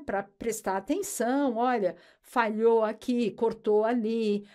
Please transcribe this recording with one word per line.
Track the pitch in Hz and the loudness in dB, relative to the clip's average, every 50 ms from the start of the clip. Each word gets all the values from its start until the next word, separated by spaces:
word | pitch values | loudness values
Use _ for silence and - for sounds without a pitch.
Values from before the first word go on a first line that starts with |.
| 294 | -6
Pra | - 202 196 | -4 -4 -4
prestar | 196 - _ - - 233 214 - - 202 190 190 | -4 -6 _ -8 -6 -6 -6 -4 -4 -2 -2 -2
atenção, | 196 - 302 392 370 - - - 220 240 262 285 285 269 220 | -2 -2 -4 -4 -4 -6 -4 -2 -2 0 0 0 0 0 0
olha, | 220 240 254 247 220 190 170 170 - - - _ _ | 0 0 0 0 0 0 -2 -4 -6 -18 -20 _ _
falhou | _ - - 254 226 214 226 214 226 233 226 226 | _ -4 0 0 0 0 0 2 4 4 4 4
aqui, | 220 214 226 - - - 247 240 240 190 | 2 0 -2 -4 -4 -2 0 0 0 -2
cortou | - - 233 220 208 214 - - 208 208 220 | -2 0 -2 -2 -2 -2 0 2 2 2 2
ali, | 226 247 240 208 220 226 226 226 208 208 202 202 - - | 2 0 0 0 -2 -2 0 0 0 0 -2 -4 -8 -20